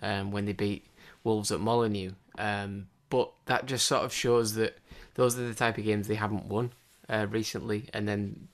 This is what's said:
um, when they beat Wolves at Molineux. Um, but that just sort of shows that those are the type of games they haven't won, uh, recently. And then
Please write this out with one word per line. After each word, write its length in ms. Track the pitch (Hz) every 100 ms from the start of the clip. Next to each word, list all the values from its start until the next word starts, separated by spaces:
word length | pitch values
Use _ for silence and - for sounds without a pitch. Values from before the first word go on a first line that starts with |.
um, 300 | 101 101 98
when 120 | 101
they 80 | 101
beat 320 | 95 101 104 - - - -
Wolves 300 | 113 107 101
at 80 | 92
Molineux. 500 | 107 120 113 101 92 95 _ -
Um, 520 | 107 101 98 101 98 _ -
but 200 | 127 - - -
that 200 | 123 131
just 200 | 127 -
sort 180 | -
of 80 | 127
shows 420 | - 123 120 113
that 220 | 107 110 - - - -
those 240 | - 127 123
are 80 | 120
the 80 |
type 240 | 110 120 107
of 60 |
games 240 | 107 104 104
they 80 | 107
haven't 300 | 104 104 -
won, 260 | 104 123 - _ _ -
uh, 200 | 110 101
recently. 580 | 110 107 107 113 104 123
And 140 | 110 104
then 400 | 104 101 - -